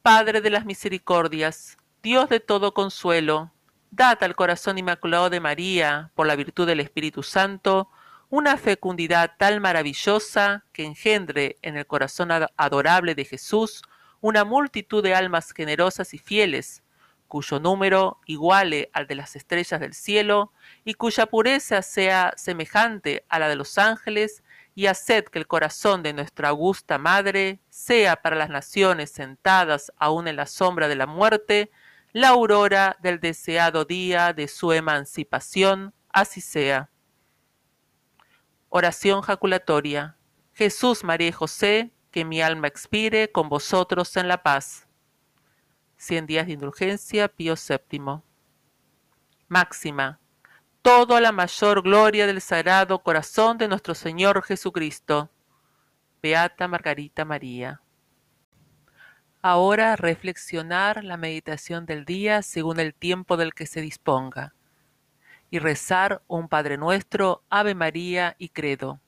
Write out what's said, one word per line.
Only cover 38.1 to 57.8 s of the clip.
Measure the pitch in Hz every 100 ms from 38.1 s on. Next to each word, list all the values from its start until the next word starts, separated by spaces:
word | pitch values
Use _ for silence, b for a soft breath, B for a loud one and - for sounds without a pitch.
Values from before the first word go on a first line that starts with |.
| _ b b b _ _
Oración | 180 175 - 196 196
jaculatoria. | 196 196 196 185 - 151 147 143 143 - _ _ _
Jesús, | - 208 - 247 233
María | 180 165 170
y |
José, | 170 160 - 202 214 233 _ _
que | - 160
mi | 160
alma | 160 160 147
expire | - - 214 220 220 214
con | 196 156
vosotros | 147 - 190 180 180 175 -
en | 180
la | 180
paz. | - 139 - - _ _ _ _ _ _ _ _ _ _ _ _
Cien | - 165 156
días | 156 170
de |
indulgencia, | 147 139 - 190 202 - 208 208
Pío | _ 165 160
séptimo. | - 135 _ 147 139 143 _ _ _ _ _ _ _ _ _ _ _ _ _
Máxima. | 175 175 - 160 143 135 151 _ _ b b b _
Todo | 247 247 240 240
a |
la | 233
mayor | 202 180 - 208 202
gloria | 185 208 214 208 208
del | 196
Sagrado | - 170 165 190 190 185
Corazón | - 160 151 - 220 226
de | 220
nuestro | 190 - 165
Señor | 170 165 196 202
Jesucristo. | - 190 190 175 156 - - 147 151 _ _ _ _ _ _ _ _ _
Beata | 156 160 175 _ 180
Margarita | 175 165 143 147 -
María. | 156 147 135 123 123 143